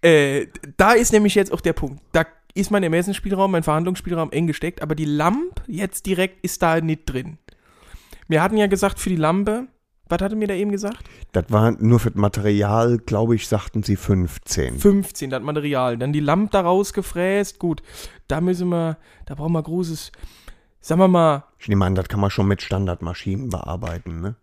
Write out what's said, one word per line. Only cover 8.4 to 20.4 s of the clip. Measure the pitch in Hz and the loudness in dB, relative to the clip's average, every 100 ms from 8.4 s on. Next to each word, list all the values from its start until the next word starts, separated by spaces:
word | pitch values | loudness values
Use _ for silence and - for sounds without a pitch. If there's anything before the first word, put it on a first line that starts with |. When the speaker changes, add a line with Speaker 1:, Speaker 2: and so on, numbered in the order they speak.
Speaker 1:
hatten | 185 214 | 2 2
ja | 208 | 2
gesagt, | 185 196 - | 2 0 0
für | - | -2
die | 175 | 0
Lampe, | 156 185 202 220 254 _ _ _ _ | 2 2 0 -2 -6 _ _ _ _
was | 175 | -2
hatte | 196 214 | -2 -2
mir | 214 | -4
da | |
eben | 190 208 | -2 -2
gesagt? | 202 202 233 - - - | -2 -4 -10 -16 -20 -4
Speaker 2:
Das | - 82 | -4 2
war | 107 113 | 4 4
nur | 113 110 120 | 4 4 4
für | 117 | 4
das | 98 | 0
Material, | 101 104 104 104 101 110 117 120 | 0 0 0 2 2 2 2 0
glaube | - 107 113 117 | 0 -2 2 0
ich, | - | 0
sagten | 107 - 110 | -4 -2 -6
sie | 104 98 | -2 -2
fünfzehn. | - 98 87 - - - 65 64 | 2 0 0 -6 -8 -4 -4 2
Speaker 1:
Fünfzehn, | 202 202 190 - 135 | 4 4 -2 -10 -8
das | 131 | -6
Material. | 135 151 147 139 127 117 | -4 -4 -2 0 0 -2
Dann | 135 | -2
die | 147 | -2
Lampe | 147 165 208 | 2 2 2
da | 196 | 2
rausgefräst. | 175 185 202 - 185 175 185 202 202 - | 2 2 0 -4 -6 -2 0 0 -2 -4
Gut, | 175 156 - - - - _ | -4 -4 -8 -18 -18 -18 _
da | 143 | -2
müssen | 180 180 180 | 0 0 0
wir, | 170 165 160 _ _ - | 0 -2 -6 _ _ -16
da | 143 | -8
brauchen | 156 | -2
wir | 165 | -2
großes, | 156 170 175 156 - - - - | -2 -4 -4 -6 -12 -16 -18 -18